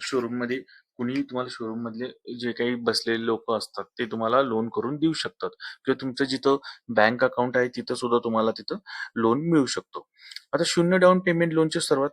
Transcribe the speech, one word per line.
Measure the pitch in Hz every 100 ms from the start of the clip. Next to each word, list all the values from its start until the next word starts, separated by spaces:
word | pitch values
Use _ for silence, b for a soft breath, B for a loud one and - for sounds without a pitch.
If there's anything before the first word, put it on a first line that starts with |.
शोरूममध्ये, | - 131 117 123 120 127 - b b -
कुणीही | 120 139
तुम्हाला | 139 127 127
शोरूममधले | - 110 113 117 110 127 - - 120
जे | 120
काही | 110 120 120
बसलेले | 117 107 117 113 117
लोकं | 113 - 110
असतात, | - -
ते | 95 - 117
तुम्हाला | 113 113 127
लोन | 135 110 113
करून | 110 117 147
देऊ | 165
शकतात | 151 - - 151 - B B -
किंवा | 131
तुमचं | 135 123 135
जिथं | 131 139 139 B B -
बँक | 110 107 123
अकाउंट | 127 - 123 127
आहे, | 123
तिथं | 123 117 127
सुद्धा | 123 120
तुम्हाला | 117 113 110
तिथं | 107 - 190 - B B 117
लोन | 113 131 170
मिळू | 160 123
शकतो. | - - - - B B B B
आता | 139 170
शून्य | 175 170 185
डाउन | 185 185
पेमेंट | 185 170 170
लोनचे | 160 160 170
सर्वात | - 139 143